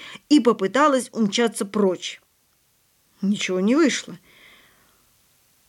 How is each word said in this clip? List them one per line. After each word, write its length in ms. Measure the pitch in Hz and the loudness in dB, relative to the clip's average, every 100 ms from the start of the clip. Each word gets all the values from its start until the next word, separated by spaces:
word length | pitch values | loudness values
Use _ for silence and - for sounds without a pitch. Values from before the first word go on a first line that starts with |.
| - - - | -10 -16 2
и 100 | 294 | 4
попыталась 720 | 233 233 190 240 302 262 - | 4 0 0 2 2 2 -2
умчаться 520 | - 208 214 233 - | -2 -2 0 -2 -2
прочь. 560 | 202 208 196 170 - - _ _ _ _ _ _ _ _ _ - | -6 0 0 0 -10 -16 _ _ _ _ _ _ _ _ _ -8
Ничего 380 | 190 202 - 185 | -4 -2 -2 -2
не 160 | 196 | 0
вышло, 420 | 277 294 - - - _ _ - _ _ _ _ _ _ _ _ _ _ _ | 2 2 0 -10 -18 _ _ -20 _ _ _ _ _ _ _ _ _ _ _